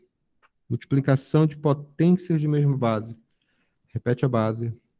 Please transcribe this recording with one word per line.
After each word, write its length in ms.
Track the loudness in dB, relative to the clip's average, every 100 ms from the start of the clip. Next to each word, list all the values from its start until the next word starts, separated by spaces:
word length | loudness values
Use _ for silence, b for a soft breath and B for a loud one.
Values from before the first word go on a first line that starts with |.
| _ _ _ _ _ _ -8
Multiplicação 800 | -8 -2 0 2 0 2 2 2
de 100 | 0
potências 840 | -2 -2 -6 0 2 2 0 -2
de 80 | 0
mesma 280 | 2 2 2
base. 400 | 0 -2 -4 -14 _ _ _ _ _ _ _
Repete 360 | -6 -2 0
a 40 | 0
base, 480 | 0 0 -2 -6 -8 _ _